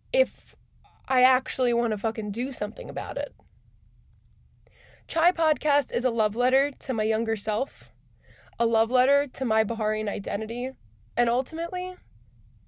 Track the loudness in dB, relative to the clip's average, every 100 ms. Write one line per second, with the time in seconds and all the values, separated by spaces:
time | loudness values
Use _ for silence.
0 | _ 0 0 -2 -20 -20 _ _ _ _
1 | -2 4 4 4 0 -2 0 0 0 -2
2 | -2 -4 -4 -4 -6 -6 -8 -8 -10 -8
3 | -6 -6 -6 -10 -20 _ _ -20 _ -20
4 | -20 -20 _ _ _ _ _ _ -20 -20
5 | -6 2 2 4 2 2 2 2 0 -2
6 | 0 2 0 2 2 2 0 -4 -4 -2
7 | 0 0 -2 -4 -2 -4 -4 -8 -20 -20
8 | _ _ -20 -20 -14 -2 2 2 4 4
9 | 4 4 0 -2 0 2 2 0 -2 -2
10 | -2 -4 -4 -4 -4 -6 -8 -10 -18 -20
11 | -8 -2 0 0 -2 -6 -6 -6 -6 -8
12 | _ -20 -20 -20 -20 -20